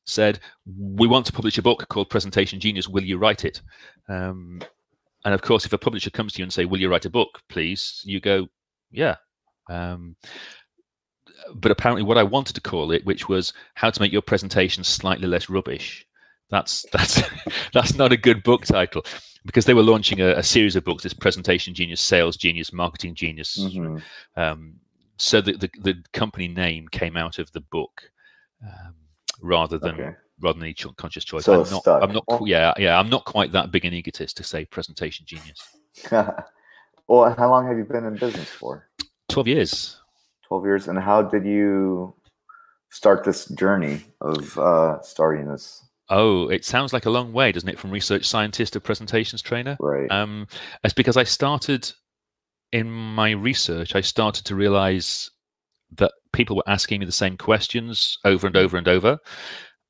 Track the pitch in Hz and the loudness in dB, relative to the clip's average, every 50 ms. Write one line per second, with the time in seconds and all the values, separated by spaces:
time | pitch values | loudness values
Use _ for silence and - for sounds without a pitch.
0 | _ - - - 107 104 104 98 - - - _ _ 101 92 95 101 98 95 101 | _ -6 0 2 4 4 2 0 -6 -16 -20 _ _ -18 -12 -10 -10 -8 2 4
1 | 117 117 123 131 120 - - - 107 110 - - 95 117 117 - - - - 104 | 4 6 6 4 2 0 -6 -4 -4 -2 -2 2 2 2 2 2 -2 -6 -6 -6
2 | 98 - - 107 98 98 - 101 98 98 - 95 98 107 101 95 92 98 95 98 | -6 -2 -2 -4 -4 0 0 0 0 0 -2 -4 -2 -2 -2 -2 -6 -4 -4 -4
3 | 95 92 95 90 104 107 104 - - 78 - - - - - _ - - _ _ | -2 -2 -2 0 2 2 2 2 -4 -6 -8 -8 -16 -20 -20 _ -20 -20 _ _
4 | _ - 101 92 92 92 92 92 87 87 87 87 - - _ _ _ _ _ _ | _ -10 -8 -6 -6 -6 -8 -10 -14 -16 -16 -16 -16 -18 _ _ _ _ _ _
5 | _ _ _ _ _ 104 101 95 - - 117 107 - - - 107 - - 113 101 | _ _ _ _ _ 0 0 0 2 4 2 2 4 0 -4 -2 -2 -2 -2 -2
6 | - 101 - - 110 104 - - 92 92 - - 87 90 95 95 92 92 90 85 | -8 -8 -6 -6 -8 -8 -8 -10 -10 -6 -2 -2 -2 0 0 0 0 2 2 0
7 | - 90 78 120 110 - - - _ _ - 90 80 82 95 98 - - - - | 0 0 0 0 0 0 -2 -12 _ _ -6 -4 -4 -4 -4 -6 -8 -10 -10 -12
8 | - 98 98 95 - 101 98 95 92 87 - _ _ _ _ _ _ _ _ - | -10 -8 -8 -4 0 2 2 2 0 -2 -10 _ _ _ _ _ _ _ _ -2
9 | 156 143 87 - _ _ _ _ _ _ _ _ _ - 87 87 87 87 90 87 | -2 -2 -2 -4 _ _ _ _ _ _ _ _ _ -12 -10 -8 -8 -8 -8 -10
10 | 87 85 85 - _ - - - - - - - _ _ _ _ _ _ _ _ | -12 -16 -18 -20 _ -20 -20 -20 -20 -20 -20 -20 _ _ _ _ _ _ _ _
11 | _ _ _ _ _ _ _ _ - - - - 98 113 104 - - 123 120 95 | _ _ _ _ _ _ _ _ -20 -18 -16 -2 2 2 2 4 2 2 2 2
12 | 107 101 117 117 104 101 110 139 135 - - - - - - 85 73 78 82 80 | 0 2 4 4 4 4 2 0 -2 -2 -8 -10 -8 -6 -6 -4 -2 0 0 0
13 | - 98 95 - - - 95 92 90 - - - - - _ - - 113 - - | 0 -2 -4 -4 -2 -2 -2 0 0 -2 -8 -12 -20 -20 _ 0 0 0 2 2
14 | 101 101 - 104 - - 113 95 95 95 - - 92 92 - - 90 - - - | 0 2 2 0 0 2 0 0 0 0 2 2 2 2 0 -2 -2 -2 -2 -2
15 | - 95 92 - 92 90 87 87 - - 95 95 - - 64 - - - - - | 0 -2 -2 0 0 0 0 -2 -2 -2 -4 -4 -4 -4 -8 -8 -10 -12 -14 -16
16 | - _ _ _ _ _ _ _ _ _ 101 98 - - - - - - - - | -20 _ _ _ _ _ _ _ _ _ -2 -2 -2 -2 -6 -6 -6 -2 0 0
17 | - - - - - - - - - - - - - - - 123 123 - - 139 | 2 2 2 2 0 0 -4 -10 -10 -8 -6 -6 -8 2 4 4 4 4 2 4
18 | 139 123 123 117 - 123 117 107 - 120 123 123 - - - 98 90 - - 80 | 4 6 6 6 6 6 6 6 6 4 4 4 4 2 2 2 2 0 -2 -8
19 | - - - - - - - _ _ - - 120 107 - 127 117 110 110 113 110 | -8 -8 -14 -16 -16 -20 -20 _ _ 0 2 4 6 6 8 8 8 8 6 6
20 | 107 - 104 95 92 92 90 76 - - - 120 107 101 87 92 - - 85 - | 4 0 0 2 4 4 4 4 2 4 4 6 4 6 4 0 0 -2 -6 -6
21 | - 92 - - - 98 92 95 90 - 90 90 - - 90 92 87 85 85 - | -6 -10 -12 0 0 0 0 2 -4 -6 -4 -4 -6 -6 -6 -6 -6 -6 -4 -4
22 | - - 98 90 85 85 82 - - 87 82 85 80 - - 87 87 85 80 - | 0 2 4 4 4 4 0 0 -2 -2 -2 -2 -6 -10 -6 -4 -4 -4 -4 -6
23 | - 87 82 - 87 82 80 78 78 - - 98 98 95 92 92 85 80 80 78 | -10 -12 -10 -8 -8 -8 -8 -8 -10 -10 -6 -6 -6 -6 -6 -6 -6 -6 -8 -10
24 | 78 - - - - _ _ - 85 80 78 78 80 80 80 - _ _ _ _ | -12 -14 -20 -20 -20 _ _ -4 -4 -4 -4 -6 -12 -18 -20 -20 _ _ _ _
25 | _ _ _ _ - - - 110 95 101 98 - 98 - - - 101 95 92 87 | _ _ _ _ -2 2 2 2 2 2 -2 -4 -6 -8 -8 -4 -2 -2 -2 -2
26 | 85 _ - - 110 107 - - 90 87 87 90 92 87 82 78 80 80 - - | -6 _ -6 -6 -6 -6 -4 -8 -8 -8 -4 -4 -2 -2 -4 -6 -10 -12 -8 -6
27 | 90 85 80 85 82 82 - - 80 - _ - - - - 82 76 - - - | -6 -6 -4 -6 -6 -6 -8 -10 -12 -10 _ -14 -14 -8 -6 -6 -6 -6 -10 -18
28 | - _ _ _ _ _ _ _ _ _ _ _ 110 98 92 92 90 87 82 80 | -20 _ _ _ _ _ _ _ _ _ _ _ -20 -20 -20 -18 -20 -20 -20 _
29 | 78 76 _ _ _ - - - - 87 87 82 80 76 82 80 - 90 - - | _ _ _ _ _ -12 -12 -10 -2 0 2 2 2 0 -2 -4 -4 -6 -6 -6
30 | 67 69 - - _ _ _ _ - - 82 85 82 80 78 - - 69 - - | -10 -12 -12 -16 _ _ _ _ -2 -2 -2 -2 -6 -10 -10 -10 -12 -14 -14 -14
31 | - 82 - 78 76 - - 80 73 - 98 87 - 90 98 92 - 95 82 71 | -14 -14 -12 -12 -12 -10 -8 -4 4 6 6 6 6 2 -2 0 4 4 4 6
32 | 92 98 104 110 - - 120 117 107 104 90 82 82 85 - - 98 87 85 90 | 4 2 0 -4 -2 0 -2 0 0 0 0 2 2 2 2 2 2 4 4 4
33 | 98 110 123 131 - - - 107 98 76 87 95 - 90 90 95 - 87 87 87 | 4 2 0 -2 -2 -2 0 0 0 2 2 0 -2 0 -2 -2 -2 -2 -6 -6
34 | 85 - - - 78 - - - 90 - - 78 78 - - - 87 - 78 - | -8 -10 -10 -10 -10 -10 -10 -12 -12 -10 -8 -8 -10 -8 -10 -12 -12 -12 -10 -10
35 | 87 78 - - 78 - 85 78 78 78 78 - - - - _ _ _ _ - | -10 -8 -10 -12 -16 -18 -18 -18 -18 -20 -20 -20 -20 -20 -20 _ _ _ _ -18
36 | - - 117 110 101 - - - - - _ _ _ _ _ _ _ _ _ _ | -8 0 2 2 2 2 -2 -8 -12 -16 _ _ _ _ _ _ _ _ _ _
37 | _ - 117 123 117 120 117 117 120 123 127 127 127 127 123 113 107 - 131 117 | _ 6 8 8 8 6 6 4 4 4 4 4 4 2 -2 -4 -4 -4 -4 -6
38 | 117 110 107 101 123 120 107 95 78 - - - - 64 67 - - _ _ - | -4 -6 -6 -4 -4 -4 -4 -6 -10 -12 -16 -14 -12 -12 -12 -12 -16 _ _ -16
39 | - - _ _ _ _ - 139 127 117 139 160 98 80 - - - - - - | -16 -16 _ _ _ _ -2 0 0 2 2 2 2 0 -2 -6 -8 -10 -12 -18
40 | _ _ _ _ _ _ _ _ _ _ 95 95 92 101 98 98 98 - 87 95 | _ _ _ _ _ _ _ _ _ _ -6 -4 0 0 0 0 0 -2 -4 -4
41 | 92 101 104 107 104 104 - 104 95 101 104 104 104 101 98 98 95 95 92 90 | 2 4 4 4 4 4 0 -2 0 0 0 2 2 2 2 2 0 0 -2 -2
42 | 92 92 - _ _ _ _ _ _ _ - - _ _ _ _ _ _ - - | -6 -8 -12 _ _ _ _ _ _ _ -20 -20 _ _ _ _ _ _ -18 2
43 | - 104 98 95 - 104 90 - - - - - 95 95 101 95 85 73 71 76 | 4 6 6 6 4 0 -2 -2 -4 -10 -4 0 2 2 2 2 0 -2 -4 -6
44 | - - _ _ - 73 78 76 71 71 - 73 71 87 85 80 80 80 78 78 | -10 -16 _ _ -6 -4 -4 -4 -4 -6 -4 0 2 4 6 6 4 2 0 -2
45 | - - - - 80 80 78 76 71 71 73 - - - - - _ _ _ _ | -8 -12 -2 2 2 2 2 0 -4 -8 -10 -10 -12 -16 -18 -20 _ _ _ _
46 | _ - 95 98 110 110 101 92 87 - 95 98 - - - 123 139 131 - 123 | _ 0 2 4 4 4 4 2 0 0 -2 -4 -4 -2 -2 -2 -2 0 -4 -2
47 | - 113 113 123 123 117 113 123 135 117 90 87 85 92 - - - 95 95 101 | -2 0 0 0 -2 -2 0 2 2 2 2 0 -4 -6 -8 -8 -8 -8 -6 -6
48 | - - 101 98 - - - 113 104 107 - - 117 - - 104 - - 110 - | -2 -2 -2 0 0 0 0 0 -2 -2 -2 -4 -4 -4 -4 -8 -4 -4 -6 -6
49 | 110 107 - 110 110 - - 110 - - 120 120 123 135 143 135 - 73 71 69 | -4 -2 -2 0 0 -2 -6 -8 -6 -6 -6 -4 -4 -6 -6 -4 -2 -2 -2 -2
50 | 69 - 98 101 107 107 104 107 104 - - - - - - - - 113 - - | -2 0 0 -2 -2 -2 -6 -10 -10 -12 -14 -16 -16 -16 -18 -2 -2 0 2 2
51 | 123 131 113 127 123 - - - 139 139 147 - - - 139 127 - - - _ | 2 4 4 4 4 2 0 0 0 0 0 -2 -2 -2 -2 -2 -2 -8 -12 _
52 | _ _ _ _ _ _ _ _ _ _ _ _ _ _ - 117 113 113 113 113 | _ _ _ _ _ _ _ _ _ _ _ _ _ _ -2 -2 -2 -2 -6 -8
53 | 113 110 110 110 107 107 107 101 101 123 135 - - - - 82 85 - - 98 | -8 -6 0 2 2 2 2 2 0 -2 0 0 -2 -2 -4 -4 -6 -2 -2 0
54 | 98 - - - 110 107 101 - - - 101 95 101 101 101 98 95 95 95 92 | 0 0 0 2 0 0 0 -2 -6 -6 -2 2 2 4 4 4 4 2 2 0
55 | 85 - - - - - - _ _ _ _ _ _ _ _ _ _ _ - - | -2 -4 -6 -6 -8 -10 -14 _ _ _ _ _ _ _ _ _ _ _ -2 0
56 | 101 - - _ _ _ - - 120 - 107 95 - - 101 98 - - 104 101 | 0 0 0 _ _ _ -6 -6 -4 -2 -2 -4 0 0 0 -2 0 -4 -4 -6
57 | 98 87 - - 101 95 92 90 - - 110 104 - - - 120 113 117 113 - | -4 -6 -4 -2 -2 -2 -4 -4 0 0 0 0 0 -4 -6 -8 -8 -6 -4 -4
58 | - - - - - 101 98 90 95 98 87 95 92 90 87 90 85 85 90 92 | -4 -4 -4 0 2 2 2 4 2 2 4 4 4 4 2 0 2 4 4 4
59 | 90 113 143 156 - - - - - - - - - - _ _ _ _ | 4 2 2 2 -4 -12 -18 -16 -16 -16 -16 -16 -18 -20 _ _ _ _